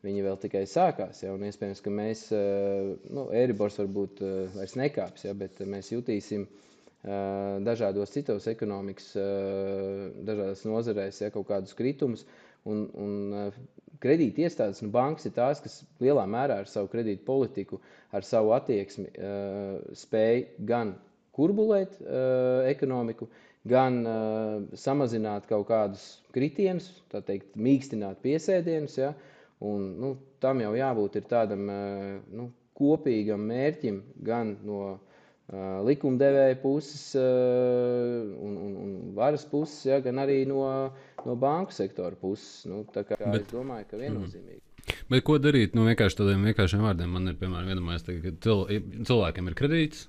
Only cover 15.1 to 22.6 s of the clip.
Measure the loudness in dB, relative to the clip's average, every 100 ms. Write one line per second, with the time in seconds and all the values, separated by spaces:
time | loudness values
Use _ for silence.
15.1 | -2 -4 0 0 0 -6 -18 -20 _ 4
16.1 | 4 2 0 0 0 -2 -4 -2 -2 -2
17.1 | -4 0 0 0 -2 -8 -10 -14 -20 _
18.1 | -8 0 4 6 4 2 -2 -2 -8 -12
19.1 | -10 -8 -6 -6 -6 -6 -8 -10 -16 -2
20.1 | 4 4 4 0 -10 -2 0 0 -6 -18
21.1 | _ _ 0 2 4 4 4 2 -8 -6
22.1 | -2 2 2 4 4